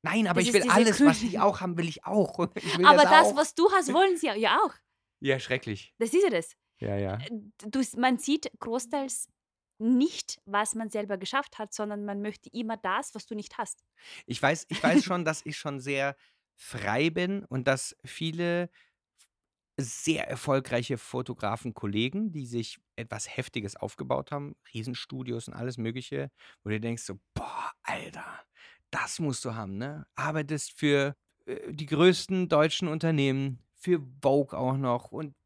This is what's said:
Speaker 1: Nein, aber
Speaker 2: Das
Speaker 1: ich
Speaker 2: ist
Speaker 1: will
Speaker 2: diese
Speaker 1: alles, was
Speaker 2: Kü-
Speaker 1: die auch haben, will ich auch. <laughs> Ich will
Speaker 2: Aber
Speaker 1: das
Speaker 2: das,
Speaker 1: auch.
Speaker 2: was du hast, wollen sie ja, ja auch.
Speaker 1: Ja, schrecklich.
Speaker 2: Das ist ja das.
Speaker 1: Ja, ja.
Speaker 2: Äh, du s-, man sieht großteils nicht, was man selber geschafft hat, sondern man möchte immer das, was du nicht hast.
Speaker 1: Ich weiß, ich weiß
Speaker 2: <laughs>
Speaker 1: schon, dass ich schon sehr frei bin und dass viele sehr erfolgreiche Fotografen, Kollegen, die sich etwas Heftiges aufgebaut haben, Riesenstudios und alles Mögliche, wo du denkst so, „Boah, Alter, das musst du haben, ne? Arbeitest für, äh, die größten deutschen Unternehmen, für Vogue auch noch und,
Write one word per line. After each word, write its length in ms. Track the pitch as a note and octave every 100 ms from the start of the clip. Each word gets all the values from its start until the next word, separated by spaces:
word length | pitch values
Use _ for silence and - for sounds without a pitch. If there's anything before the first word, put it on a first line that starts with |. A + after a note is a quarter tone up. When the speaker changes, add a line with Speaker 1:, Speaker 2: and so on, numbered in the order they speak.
Speaker 1:
Nein, 240 | D#3 G#3+ G3+
aber 140 | F3
Speaker 2:
Das 20 |
Speaker 1:
ich 100 | A#3
Speaker 2:
ist 20 |
Speaker 1:
will 100 | G3+
Speaker 2:
diese 200 | B3 F#3+
Speaker 1:
alles, 200 | A3+ G#3+
was 180 | C#4+ A3
Speaker 2:
Kü- 20 |
Speaker 1:
die 140 | A3 E3+
auch 220 | G3+ F#3+
haben, 160 | F#3 E3+
will 100 | E3+
ich 160 | -
auch. 340 | - G#3 F3+ -
<laughs> 160 | F3+ -
Ich 160 | - F3
will 100 | C4+
Speaker 2:
Aber 160 | D4 D4
Speaker 1:
das 0 |
Speaker 2:
das, 280 | D#4 D#4+
Speaker 1:
auch. 20 | C#4+
Speaker 2:
was 180 | D4+
du 160 | - F4+
hast, 200 | F#4+ C4+
wollen 240 | D4 G4 E4+
sie 100 | D4
ja, 80 |
ja 240 | G#3 G#3+ C4+
auch. 100 | F#4+ - _ _ _ _
Speaker 1:
Ja, 180 | C3+ C3+
schrecklich. 540 | - B2+ A#2 G2+ - -
Speaker 2:
Das 140 | A3+
ist 80 | F4
ja 80 | F#4+
das. 220 | F3+ - - _ -
Speaker 1:
Ja, 160 | A2+ G2+
ja. 300 | G2 G#2 G#3+
Speaker 2:
Äh, 20 | A3+ G#3 - G#3+
du 120 | C4+
s-, 160 | B3+ -
man 220 | B3+ A#3+
sieht 320 | - D4+ - -
großteils 680 | A#3+ A#3+ A#3+ C#4+ C4+ - - _ _ _ _ -
nicht, 640 | A3+ B3+ D#4+ - - - -
was 280 | G3+ A3
man 160 | A3+ A3
selber 280 | G#3+ G3+ F#3+
geschafft 400 | F#3+ C4+ C#4 -
hat, 160 | G#3+
sondern 300 | - G#3 G#3
man 180 | G#3 G3+
möchte 280 | G#3 G#3 -
immer 260 | A#3 A3+ A3
das, 380 | F#3 G#3 -
was 120 | G#3+ -
du 80 | G#3
nicht 220 | - -
hast. 260 | G#3 - _ _ - - -
Speaker 1:
Ich 160 | A#2+
weiß, 240 | C#3 D#3+ -
ich 140 | E3+
weiß 200 | D#3 A3
Speaker 2:
<laughs> 0 |
Speaker 1:
schon, 220 | - F3
dass 200 | D#3 D#3
ich 120 | D3+ D3
schon 240 | D3+ C#3
sehr 360 | C3+ C#3 C#3 C3+ _ _ _ _
frei 540 | - - G2+ A#2 E3
bin 340 | E3 F3+ G3
und 220 | - C3 B2
dass 300 | C3+ - -
viele 640 | C3 - D#3+ E3 F3 F3 F3 _ _ _ _ _ _ _ _ _ _ -
sehr 480 | B2+ - - D#3 -
erfolgreiche 720 | B2 D3 C3+ C3 B2 A#2+ A#2+
Fotografen, 760 | - B2+ B2 A#2+ G#2 A2+ A#2+
Kollegen, 560 | - G#2 G#2 B2 F#3+ G#3+
die 140 | D#3 B2
sich 320 | A#2+ A2+ - _ -
etwas 400 | A2 A2 - -
Heftiges 380 | - A2+ G2+ -
aufgebaut 540 | G#2+ - C3 C3 C#3
haben, 240 | C#3+ C#3+ - _
Riesenstudios 760 | A#2 A#2 B2 - C3 B2+ A#2 -
und 60 |
alles 240 | - B2 B2
Mögliche, 520 | A2+ B2+ - C#3 C#3 - - _
wo 80 | G#2
du 80 | G#2+
denkst 220 | A#2 A#2
so, 140 | - G2 _
„Boah, 380 | - - - - -
Alter, 580 | - - - - - - - _ - _ _
das 280 | - - -
musst 260 | D3+ A#2+
du 100 | B2
haben, 240 | A2+ G2 G2
ne? 280 | C3+ D3+ -
Arbeitest 580 | - C#3+ D#3 C#3+ D3+ - -
für, 380 | D3+ C#3+ C#3 - _ _ -
äh, 260 | - -
die 140 | D3+ D3
größten 640 | D3+ F3+ F3+ - F#3 F3+
deutschen 380 | D3+ D#3 - F3
Unternehmen, 720 | D#3 E3 D3+ C#3 C3+ C3+ B2 _
für 260 | _ F3+ F3 C3 C#3
Vogue 340 | C3+ C#3 C3+ -
auch 200 | B2+ C3+
noch 340 | C3 A#2+ -
und, 240 | A2 D3+ -